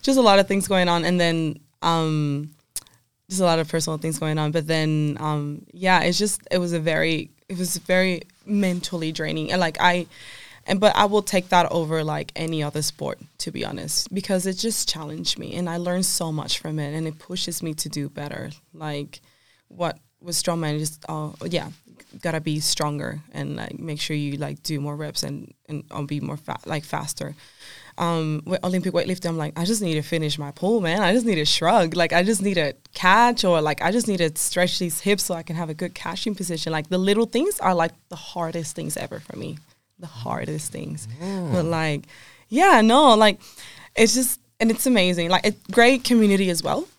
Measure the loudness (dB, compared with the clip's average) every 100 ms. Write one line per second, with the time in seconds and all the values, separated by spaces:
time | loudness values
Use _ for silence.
0 | 2 6 8 6 4 0 0 2 2 2
1 | 2 2 2 2 -2 -4 _ _ 0 2
2 | 2 0 0 -2 -6 _ _ -14 _ _
3 | _ _ _ 0 2 2 0 -2 -2 -4
4 | -4 -4 -2 0 0 -2 0 0 2 2
5 | 0 -2 -2 -2 -4 -8 -14 -4 2 4
6 | 4 2 0 -2 -2 -2 0 -2 0 0
7 | 0 0 -4 _ _ -6 -4 -4 0 2
8 | 2 0 -6 _ -2 0 2 0 -6 -6
9 | -6 -4 -4 -4 -2 0 0 2 2 2
10 | -4 -12 -20 -20 -20 -18 -4 2 4 6
11 | 4 4 2 -2 2 2 4 0 -2 -2
12 | -2 -4 -6 -8 -4 -4 -4 -4 -6 -6
13 | -8 -8 -14 _ -10 -6 -8 -8 -6 -4
14 | -4 -6 -2 -2 0 -2 -4 -2 -4 -4
15 | -8 -6 -4 -4 -6 -6 -4 -4 -2 -2
16 | 0 -2 -2 -4 -4 -6 -4 -6 -6 -6
17 | -8 -10 -12 -8 -8 -6 -8 -8 -8 -8
18 | -8 -10 -12 -10 -12 -16 _ -14 -10 -8
19 | -10 -16 _ _ _ _ _ -6 -6 -6
20 | _ _ -8 -4 -2 -2 -2 -4 -6 -10
21 | -10 -8 -8 -10 -6 -6 -6 -14 _ -20
22 | -20 -10 -6 -4 -4 -2 -2 -2 -2 -4
23 | -8 -10 -12 -10 -8 -8 -10 -10 -10 -8
24 | -4 -4 -4 -4 -8 -8 -6 -6 -6 -6
25 | -8 -6 -6 -8 -12 _ _ -12 -10 -10
26 | -6 -4 -6 -8 -10 -10 -6 -8 -6 -8
27 | -6 -8 -10 -12 -20 _ -20 -20 -20 -4
28 | -2 0 -2 -4 -4 -4 -2 -2 0 -2
29 | -2 -4 -4 -4 -6 -4 -2 0 0 -2
30 | -2 -2 -2 -4 -8 -4 0 2 2 2
31 | 2 2 2 2 2 2 4 4 4 2
32 | 2 4 2 2 0 0 0 -4 _ 2
33 | 6 8 6 4 2 4 2 0 2 2
34 | 0 0 0 0 -2 0 0 0 -4 -2
35 | 0 0 0 -4 -6 -6 -6 -6 -8 -8
36 | -8 -6 -6 -4 -4 -4 -2 -4 -2 0
37 | 2 2 2 0 0 0 0 2 0 -4
38 | _ -16 -12 -8 -6 -6 -8 -8 -6 -6
39 | -8 -12 -14 -12 -10 -12 _ _ _ _
40 | -18 -12 -6 -6 -4 -6 -8 -10 -10 -10
41 | -12 -10 -8 -6 -2 0 0 -2 -2 -4
42 | -8 -20 -20 -20 _ 4 6 8 8 8
43 | 8 8 8 4 -10 -20 -20 -20 -10 4
44 | 4 4 0 -4 _ _ 0 2 4 4
45 | 4 2 2 2 2 -2 0 6 6 6
46 | 4 6 6 6 2 0 0 -2 -4